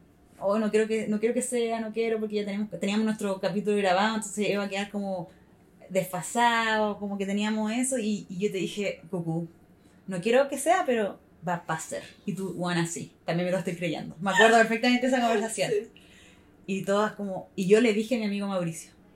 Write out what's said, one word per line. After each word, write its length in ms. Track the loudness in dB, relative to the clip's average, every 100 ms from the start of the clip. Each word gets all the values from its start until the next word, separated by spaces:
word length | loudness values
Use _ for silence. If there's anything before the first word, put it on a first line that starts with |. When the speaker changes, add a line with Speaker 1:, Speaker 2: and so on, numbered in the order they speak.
| -20 _ -20 -6
Speaker 1:
"Oh, 180 | 0 0
no 100 | 2
quiero 160 | 2 2
que, 200 | 0 -2
no 120 | 0
quiero 120 | 2
que 80 | 0
sea, 360 | 0 0 0 -2
no 140 | -4
quiero", 260 | -2 0 0
porque 160 | -2 -4
ya 80 | -4
tenemos, 240 | -4 -6 -4
teníamos 280 | -2 0 0
nuestro 340 | 0 -2 -2
capítulo 380 | -2 -2 0 2
grabado, 380 | 4 4 2 0
entonces 340 | -6 -2 0
iba 140 | 0 -2
a 20 |
quedar 200 | -4 -6
como 380 | -6 -6 -6 -8 -16 -20 -20 _ -20 -4
desfasado, 1080 | -2 0 -4 -2 2 4 4 2 2 0 -2
como 180 | -6 -4
que 80 | -2
teníamos 460 | 0 0 0 0
eso, 260 | 0 0 0
y, 260 | 0 -2 -4
y 80 | -4
yo 120 | -2
te 60 | -2
dije, 440 | -4 -4 -4 -6 -8
"Cucú, 360 | -6 -4 -4 -6 -12 -20 -20 -20 -18 -8
no 120 | -2
quiero 300 | 2 4 4
que 80 | 0
sea, 260 | 2 2 2
pero 340 | 0 0 -4 -20 -10 -4
va, 160 | -4 -4
va 60 | -6
a 40 |
ser". 240 | -6 -10 -12 -12 -8
Y 80 |
tú, 200 | -6 -6
"Bueno, 320 | -4 -2 0 -2
sí, 260 | -4 -12 -10 -4
también 200 | -2 0
me 60 |
lo 80 | 0
estoy 160 | -2 -4
creyendo". 400 | -4 -4 -8 -6
Me 120 | 0
acuerdo 260 | 6 8 8
perfectamente 500 | 6 2 2 2 2
esa 140 | 2
conversación. 500 | 2 2 0 -2 0 -2
Speaker 2:
<laughs> 60 | -4 -14 -20 -20 -20 -20 -20 -14
Sí. 140 | -6 -4
Speaker 1:
Y 80 | 0
todas 280 | 2 0
como, 360 | -2 -8 -8 -8 -2
y 120 | 4
yo 140 | 6
le 100 | 6
dije 240 | 2 0 -2
a 40 |
mi 60 | -2
amigo 220 | -4 -2
Mauricio, 440 | -2 -2 -6 -14 -20 -20